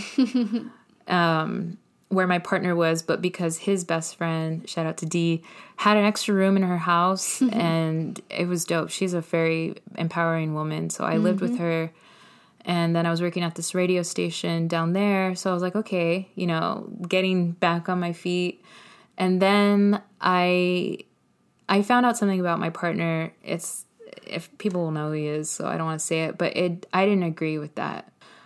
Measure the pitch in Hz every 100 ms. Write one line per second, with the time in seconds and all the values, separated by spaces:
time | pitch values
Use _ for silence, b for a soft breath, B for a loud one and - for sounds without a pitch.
0 | 202 - 254 254 214 226 - - _ _
1 | - 180 170 160 160 - 170 190 _ _
2 | _ 190 185 180 - 190 180 170 165 165
3 | - 165 180 - 170 165 - 196 175 165
4 | 160 - 165 165 160 160 - - 160 165
5 | 165 175 170 165 B B B - 208 214
6 | 208 214 - 196 190 196 185 175 170 170
7 | 180 190 - - 262 214 170 165 160 160
8 | 151 156 - - 175 175 - 165 165 -
9 | 190 175 165 165 165 160 160 - - -
10 | 165 170 165 165 156 151 156 156 165 -
11 | - 165 214 202 - 247 170 165 165 b
12 | b b b b b b - 175 170 170
13 | 170 165 175 180 170 165 170 185 180 180
14 | 170 - 175 160 175 165 165 165 165 185
15 | 208 196 190 185 190 180 180 196 214 180
16 | 165 180 190 - 180 160 87 - - -
17 | 175 185 190 185 175 170 175 170 170 180
18 | 175 170 175 180 180 - b b b b
19 | b - 185 185 190 202 202 202 202 202
20 | - _ 180 180 180 180 180 180 - -
21 | - _ _ _ _ _ - 196 202 247
22 | 247 240 202 190 180 170 170 165 170 160
23 | 165 160 160 - - 170 - - - _
24 | 453 - - - - _ 208 180 165 156
25 | 151 156 151 151 151 - - 165 160 156
26 | - 160 160 - 170 - 180 175 - 180
27 | 196 202 175 156 160 156 151 - - -
28 | - _ b b